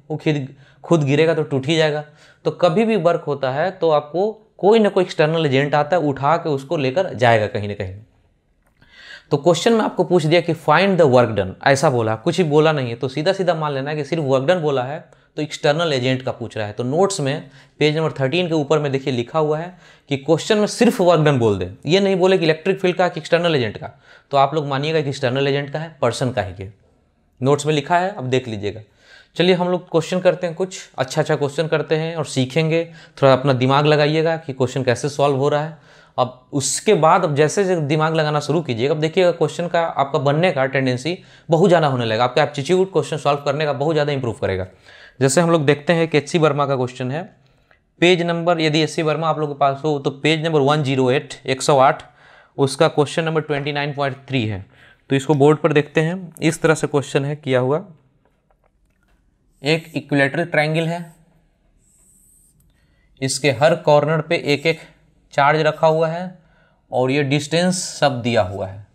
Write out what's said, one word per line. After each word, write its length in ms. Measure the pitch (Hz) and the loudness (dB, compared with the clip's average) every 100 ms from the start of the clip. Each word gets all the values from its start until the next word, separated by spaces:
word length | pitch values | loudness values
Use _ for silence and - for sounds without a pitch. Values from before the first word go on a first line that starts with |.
| - | -10
वो 60 | 151 | -4
खुद, 320 | 165 147 131 - - _ | -2 -2 -4 -14 -20 _
खुद 200 | - 170 | 0 0
गिरेगा 300 | 139 143 160 | 2 2 2
तो 80 | 160 | 0
टूट 220 | 151 135 131 | -2 -4 -2
ही 100 | 160 | 0
जाएगा। 280 | 156 147 147 _ - _ | 0 -2 -8 _ -20 _
तो 60 | 165 | -6
कभी 320 | 160 180 180 | 0 0 2
भी 120 | 226 214 | 0 2
वर्क 260 | 165 170 147 | 0 0 -4
होता 240 | 143 131 | -4 -4
है 180 | 139 185 | -2 -4
तो 180 | 190 165 | -2 0
आपको 380 | 147 147 170 214 214 _ - | 0 -2 -4 -4 -6 _ -2
कोई 200 | 190 226 | 2 4
ना 100 | 208 | 4
कोई 160 | 190 | 0
एक्सटर्नल 420 | 180 - 156 165 151 | -2 0 0 2 2
एजेंट 280 | 127 143 | 2 2
आता 220 | 147 147 180 | 0 0 0
है, 60 | |
उठा 340 | 147 135 143 165 | 0 -2 0 0
के 120 | 165 | 0
उसको 280 | 135 - 165 | -4 -4 -2
लेकर 360 | 127 131 - | -2 0 -2
जाएगा 320 | 101 120 113 104 | 0 4 4 2
कहीं 200 | 107 104 | -4 -6
ना 60 | |
कहीं। 200 | 101 92 101 - _ _ _ _ _ _ _ _ - - - - | -8 -10 -12 -20 _ _ _ _ _ _ _ _ -20 -20 -16 -4
तो 60 | 147 | 0
क्वेश्चन 360 | 175 165 233 | 2 2 2
में 80 | 226 | 2
आपको 240 | - - | 0 -2
पूछ 200 | 175 180 | 0 2
दिया 160 | 147 175 | 4 2
कि 140 | 170 | 2
find 420 | - - 156 196 180 | -4 0 2 2 4
the 120 | 147 | 4
work 280 | 123 117 107 | 6 4 0
done, 160 | 92 - | -4 -2
ऐसा 260 | 139 135 160 | 2 2 2
बोला, 240 | 123 110 110 | 2 0 -2
कुछ 200 | 170 165 | -4 -2
भी 80 | 160 | 2
बोला 260 | 151 156 | 2 2
नहीं 160 | 151 120 | 0 -4
है, 80 | 117 | -6
तो 120 | 139 | -6
सीधा 240 | 147 165 | -4 -2
सीधा 220 | 185 175 | -2 0
मान 180 | 160 151 | -2 -2
लेना 180 | 135 139 | -6 -6
है 60 | 156 | -6
कि 80 | |
सिर्फ 180 | 139 165 | -4 -4
वर्क 200 | 135 131 | 0 0
डन 160 | 139 180 | 2 0
बोला 220 | 151 131 | 0 -2
है 200 | 127 160 - _ _ - | -4 -8 -14 _ _ -10
तो 60 | |
एक्सटर्नल 500 | 147 - 151 151 170 | -10 -4 0 0 0
एजेंट 300 | 131 127 127 | 0 -2 -2
का 100 | 131 | -4
पूछ 240 | - 110 110 | -8 -10 -8
रहा 100 | 104 | -8
है। 60 | |
तो 120 | 104 | -6
नोट्स 360 | 123 156 196 190 | -4 0 0 0
में 300 | 135 156 - - _ - | -4 -4 -10 -20 _ -2
पेज 160 | 151 156 | 0 0
नंबर 160 | 156 131 | -2 -2
थर्टीन 260 | 131 175 175 | -2 0 0
के 60 | |
ऊपर 240 | 160 139 156 | 0 0 0
में 120 | 147 | 0
देखिए 200 | 135 139 | -2 -2
लिखा 260 | 120 117 160 | -4 -2 -2
हुआ 200 | 151 151 | -2 -2
है 180 | 175 185 - - - | -6 -16 -20 -16 -6
कि 60 | 139 | -4
क्वेश्चन 400 | 147 160 - 214 | 0 0 2 0
में 80 | 202 | 0
सिर्फ 340 | - 233 - | 2 2 4
वर्क 200 | 175 165 | 4 4
डन 180 | 151 131 | 4 4
बोल 200 | 113 98 | 2 0
दे, 120 | 92 104 147 | -4 -8 0
ये 140 | 185 | 2
नहीं 160 | 196 190 | 2 2
बोले 220 | 185 185 | 2 2
कि 60 | |
इलेक्ट्रिक 360 | 160 156 190 190 | 2 0 -2 -2
फील्ड 160 | 180 175 | 0 0
का 120 | 180 | -2
कि 120 | 165 | -2
एक्सटर्नल 360 | - 170 175 147 | -2 0 2 0
एजेंट 200 | 110 87 | -2 -6
का, 120 | - - _ - - | -14 -18 _ -20 -2
तो 40 | 139 | 0
आप 180 | 135 | 2
लोग 120 | 156 143 | 0 -4
मानिएगा 340 | 135 151 156 | -4 -2 -2
कि 80 | 139 | -2
एक्सटर्नल 400 | - 127 135 139 | -2 -2 0 0
एजेंट 220 | 139 143 | -2 -4
का 80 | 151 | -8
है, 180 | 165 - | -10 -4
पर्सन 280 | 120 - 127 | -2 -2 -4
का 100 | 104 | -4
ही 120 | 95 | -6
है। 180 | 92 95 - _ _ _ _ _ - | -8 -16 -18 _ _ _ _ _ -4
नोट्स 260 | 127 143 147 | 0 0 0
में 80 | |
लिखा 240 | 151 139 175 | -2 0 0
है, 120 | 185 | 0
अब 140 | 208 127 | -4 -2
देख 220 | 127 123 | -2 -2
लीजिएगा। 320 | 107 101 - - _ _ - _ - | -8 -8 -8 -16 _ _ -20 _ -2
चलिए 180 | 175 | 2
हम 140 | 180 180 | 2 0
लोग 220 | 180 180 | -4 -2
क्वेश्चन 300 | 165 160 185 | -2 -2 0
करते 260 | 180 156 175 | 0 0 -4
हैं, 100 | 165 | -6
कुछ 220 | 185 - - - | -8 -10 -12 -8
अच्छा 220 | 165 156 | -4 -2
अच्छा 160 | 147 143 | -2 -2
क्वेश्चन 300 | 139 170 156 | -2 -4 -2
करते 280 | 156 147 160 | -2 -2 -2
हैं 180 | 160 170 | -4 -6
और 80 | 135 | -4
सीखेंगे। 580 | 135 127 160 160 165 165 - - - | -2 -2 0 0 0 -4 -10 -16 2
थोड़ा 100 | 135 | 4
अपना 200 | 127 143 | 4 2
दिमाग 320 | 123 127 139 151 | 0 2 2 2
लगाइएगा 500 | 151 147 156 160 160 | 2 2 0 0 -4
कि 160 | - | -6
क्वेश्चन 320 | 127 123 135 | -4 -2 -2
कैसे 240 | 123 117 147 | -2 -2 -2
सॉल्व 280 | 143 143 131 | 0 0 2
हो 120 | 147 | 0
रहा 160 | 147 | -2
है। 140 | 160 156 _ - _ - | -4 -12 _ -20 _ -4
अब 300 | 123 - - | -4 -4 -8
उसके 420 | 143 - - - 185 | -6 -4 -2 2 4
बाद, 280 | 160 185 | 4 4
अब 100 | 170 | 2
जैसे 300 | 143 151 208 | 2 2 2
जैसे 160 | 185 175 | 0 0
दिमाग 320 | 143 156 156 | 0 0 0
लगाना 260 | 160 151 151 | 0 0 -2
शुरू 200 | - 160 | -2 -2
कीजिएगा, 320 | 147 110 139 | -2 -2 0
अब 60 | 156 | 0
देखिएगा 300 | 160 185 175 | 0 2 2
क्वेश्चन 360 | 170 151 - 170 | 2 -2 -2 -4
का 120 | 170 | -2
आपका 380 | 165 - 139 151 | -2 -2 -2 0
बनने 320 | 139 151 180 | 0 2 0
का 120 | 135 131 | 0 -2
टेंडेंसी 520 | 135 131 127 156 175 - - - | 0 -2 -2 -4 -8 -12 -12 -2
बहुत 200 | 165 180 | 2 4
ज़्यादा 180 | 170 151 | 4 2
होने 180 | 127 | 0
लगेगा, 200 | 113 110 | 0 0
आपका 180 | 127 156 | 0 2
एप्टीट्यूड 500 | 143 - 135 185 190 | 0 -2 0 0 2
क्वेश्चन 240 | 170 131 156 | -2 -2 -4
सॉल्व 240 | 143 143 | -2 -2
करने 240 | 143 143 | -2 -2
का 80 | 147 | -2
बहुत 200 | 131 147 | -2 -2
ज़्यादा 180 | 151 147 | 0 0
इम्प्रूव 220 | 135 120 | -2 -4
करेगा। 320 | 101 98 95 92 - - - - - | -4 -4 -4 -6 -14 -20 -20 -14 -2
जैसे 200 | 135 180 | 2 2
हम 100 | 165 | 4
लोग 140 | 170 | 2
देखते 280 | 143 147 - | 2 0 2
हैं 140 | 165 160 | 0 2
कि 100 | 147 | 0
एचसी 200 | 143 175 | 0 2
वर्मा 260 | 151 143 143 | 2 2 0
का 100 | 131 | 0
क्वेश्चन 340 | 123 - 127 | -2 -4 -6
है, 120 | 151 196 _ _ _ _ _ _ - | -6 -10 _ _ _ _ _ _ 0
पेज 220 | 175 175 | 2 2
नंबर, 380 | 170 170 170 165 | 0 -2 0 0
यदि 200 | 156 156 | 2 2
एचसी 220 | 151 - | 0 0
वर्मा 260 | 156 151 160 | -2 0 -2
आप 100 | 151 | -2
लोग 120 | 151 | -4
के 80 | 139 | 0
पास 220 | 143 135 | 0 0
हो 140 | 156 143 | -2 -2
तो 120 | 143 | -4
पेज 320 | 131 151 160 | -2 0 0
नंबर 160 | 165 151 | 2 2
वन 200 | 135 151 | 2 2
ज़ीरो 280 | 131 131 127 | 0 2 2
एट, 240 | 143 - - - | 2 -2 -10 -6
एक 160 | 131 | -4
सौ 140 | - 139 | 2 4
आठ, 240 | 139 - - _ _ - _ - | 4 2 -8 _ _ -20 _ -2
उसका 300 | 135 - 160 | -2 2 0
क्वेश्चन 360 | 151 139 - | 2 -2 -2
नंबर 160 | 160 160 | -2 -2
ट्वेंटी 300 | 151 143 143 | -2 -4 -4
नाइन 200 | 143 147 | -4 -4
पॉइंट 220 | 139 139 127 - | -4 -4 -6 -4
थ्री 160 | 131 110 | -2 -2
है। 180 | 95 - _ - _ - | -6 -12 _ -20 _ -2
तो 60 | 135 | -2
इसको 180 | - | 2
बोर्ड 240 | 147 143 151 | 4 4 4
पर 140 | 160 | 2
देखते 280 | 151 143 160 | 0 0 0
हैं, 340 | 160 190 175 - | -2 -4 -10 -4
इस 180 | 156 160 | -2 0
तरह 120 | 160 | 0
से 120 | 151 143 | 0 0
क्वेश्चन 380 | 143 127 147 | -2 -2 -4
है 120 | 139 151 | -4 -6
किया 240 | 135 127 | -2 0
हुआ। 240 | 127 156 208 - _ _ _ _ _ _ _ _ _ _ _ _ _ _ _ _ | 0 -2 -6 -20 _ _ _ _ _ _ _ _ _ _ _ _ _ _ _ _
एक 280 | 135 160 - | -2 -2 -4
इक्विलेटरल 500 | 143 - 143 139 - 170 | -10 -2 0 2 0 -2
ट्रायंगल 400 | 156 151 160 165 | 0 0 0 -2
है, 280 | 175 160 _ _ _ _ _ _ _ _ _ _ _ _ _ _ _ _ _ _ _ _ - | -6 -10 _ _ _ _ _ _ _ _ _ _ _ _ _ _ _ _ _ _ _ _ -8
इसके 300 | 135 - 147 | -6 0 0
हर 220 | 113 160 170 | 4 2 4
कॉर्नर 380 | 151 147 143 160 | 4 4 4 0
पे 140 | 160 170 143 | 0 -2 0
एक 200 | 143 165 | 0 0
एक 140 | 160 - _ _ _ _ | -2 -8 _ _ _ _
चार्ज 260 | - 143 156 | 0 2 4
रखा 240 | 156 - 160 | 0 2 2
हुआ 220 | 160 160 | 2 0
है 300 | 170 185 - _ _ _ _ - | -4 -10 -14 _ _ _ _ -8
और 200 | 120 131 | -2 0
ये 120 | 143 | 0
डिस्टेंस 580 | 135 143 143 165 180 180 - | 2 0 0 0 0 -2 -4
सब 280 | - 147 123 | -2 0 0
दिया 200 | 117 113 | 0 0
हुआ 220 | 95 98 95 | 0 -4 -10
है। 200 | 101 - | -12 -20